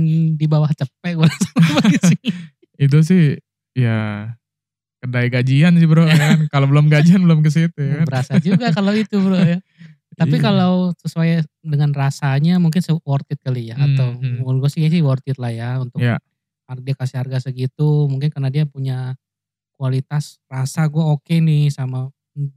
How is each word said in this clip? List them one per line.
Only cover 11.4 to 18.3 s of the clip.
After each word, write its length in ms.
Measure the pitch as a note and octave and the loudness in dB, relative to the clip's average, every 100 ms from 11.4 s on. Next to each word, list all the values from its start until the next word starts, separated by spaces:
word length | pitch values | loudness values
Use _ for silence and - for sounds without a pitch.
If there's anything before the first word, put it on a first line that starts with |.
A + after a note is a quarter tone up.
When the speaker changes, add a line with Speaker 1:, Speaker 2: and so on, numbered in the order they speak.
| D#3 _ | -4 _
Speaker 1:
dengan 340 | D#3+ C#3+ D3 | -4 -2 0
rasanya 640 | C#3 C#3 - C#3+ C3+ D#3+ F3+ | 0 -2 -2 -2 0 2 2
mungkin 240 | E3 F3+ | 2 0
se-, 160 | E3 D#3+ | -2 -4
worth 300 | - C#3 - | -2 -4 -4
it 80 | C#3 | -10
kali 300 | C3 B2 A2+ | -6 -6 -6
ya, 80 | A#2+ | -2
Speaker 2:
Hmm, 100 | C#3+ | 0
Speaker 1:
atau 160 | C3+ B2 | 0 -2
Speaker 2:
hmm. 260 | B2 B2+ A#2+ | -4 -6 -4
Speaker 1:
menurut 180 | B2+ C3 | -2 -2
gue 80 | C#3+ | -2
sih, 140 | D#3+ D#3 | 0 0
sih 140 | F3 | 2
worth 240 | C#3+ C3 - | 0 -2 -4
it 100 | B2+ | -6
lah 140 | B2 | -6
ya 260 | A2+ A#2+ C3 | -6 -6 -6
untuk 200 | B2 - | -8 -4
Speaker 2:
Iya. 180 | A#2+ A2 - _ _ _ | -2 -2 -8 _ _ _
Speaker 1:
har-, 160 | - B2+ | -18 -12
dia 140 | B2+ | -10
kasih 220 | C3+ B2+ B2+ | -6 -8 -8
harga 200 | B2+ C3 | -6 -6
segitu, 600 | B2+ B2+ C3 - D3+ D3 C#3+ | -6 -6 -6 -2 0 0 0
mungkin 220 | C3+ | -2
karena 200 | D3+ | -4